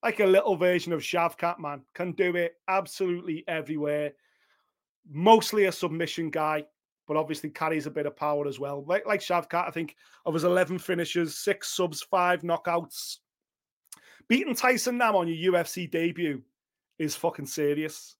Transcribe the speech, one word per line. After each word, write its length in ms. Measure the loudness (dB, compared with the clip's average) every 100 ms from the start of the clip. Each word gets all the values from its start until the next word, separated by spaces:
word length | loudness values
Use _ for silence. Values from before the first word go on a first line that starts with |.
like 160 | -2 2
a 60 | 6
little 300 | 6 6 2
version 360 | 4 2 0
of 80 | -4
Shavkat, 580 | -2 0 0 0 -4 -2
man. 220 | -8 -10 -14
Can 180 | -6 -6
do 240 | 0 0 2
it 200 | -2 -4 -2
absolutely 800 | -2 -2 -4 -2 -2 -4 -6 -4
everywhere. 640 | -6 -4 -2 0 0 -2 -6 _ _ _ _ _ _ _ _ -14
Mostly 540 | 0 8 8 8 4 2
a 60 |
submission 580 | 2 -4 -2 -4 -2 -4
guy, 340 | 0 0 -2 -4 _ _ _ _
but 80 | -2
obviously 320 | -2 -4 -8
carries 380 | -4 -2 -2 -4
a 40 |
bit 140 | -4 -6
of 100 | -2
power 320 | -2 0 -2
as 100 | -4
well. 280 | -8 -8 -2
Like, 180 | -2 0
like 140 | -2
Shavkat, 480 | 0 -2 0 -4 -2
I 40 |
think 260 | -4 -8 -10 _ -10 -4
of 80 |
his 120 | 0 4
eleven 340 | 4 2 -2
finishes, 580 | -4 -4 -2 -2 -2 -2
six 380 | -2 -2 -4 -2
subs, 260 | -2 -2
five 400 | -2 2 2 2
knockouts. 760 | 0 -2 0 -2 -4 -12 -12 -14 _ _ _ _ _ _ _ -20 _ -20 _
Beating 260 | 0 2 0
Tyson 420 | 2 2 0 0
Nam 200 | 2 2
on 100 | 2
your 80 | 0
U 220 | 2 2
F 100 | 0
C 180 | -6 -4
debut 560 | -2 -2 -2 -4 -4 -10 _ _ _ _ _
is 180 | -6 -2
fucking 280 | -4 -4 -10
serious. 720 | -2 0 0 -4 -8 -18 _